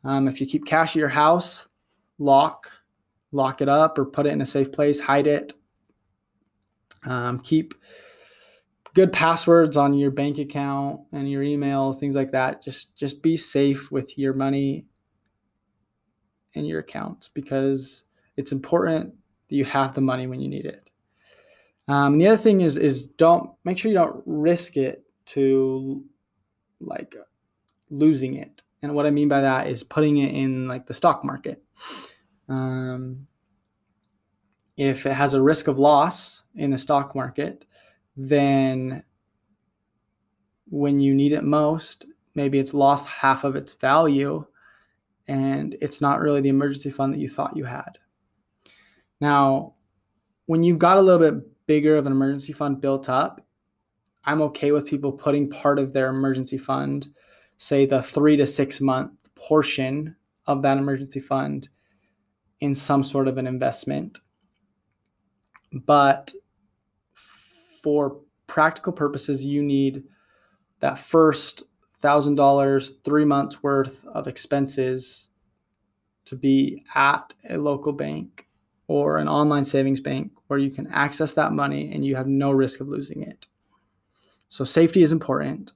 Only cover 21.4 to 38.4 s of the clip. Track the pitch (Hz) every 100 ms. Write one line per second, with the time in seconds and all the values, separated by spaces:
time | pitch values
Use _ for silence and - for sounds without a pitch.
21.4 | _ _ _ _ - 139 143 147 190 220
22.4 | 220 196 170 139 151 131 - - 165 175
23.4 | - _ - 185 220 196 165 135 - 151
24.4 | 156 175 - 147 135 - _ _ - 139
25.4 | 135 135 131 131 135 139 - _ _ _
26.4 | _ _ _ _ - - - - - _
27.4 | _ _ _ _ _ 143 156 139 131 139
28.4 | - _ _ _ 143 147 147 143 147 139
29.4 | 139 131 139 120 - 151 151 147 139 139
30.4 | 135 131 127 127 - - 180 147 143 135
31.4 | - - _ _ - - - _ _ _
32.4 | - 131 131 131 127 127 127 131 139 _
33.4 | _ _ _ _ _ _ _ _ _ _
34.4 | _ _ _ - 139 131 139 135 139 135
35.4 | 135 156 - 135 143 147 165 - - -
36.4 | _ 208 143 131 135 143 139 135 127 -
37.4 | 147 - _ _ _ _ _ - 135 147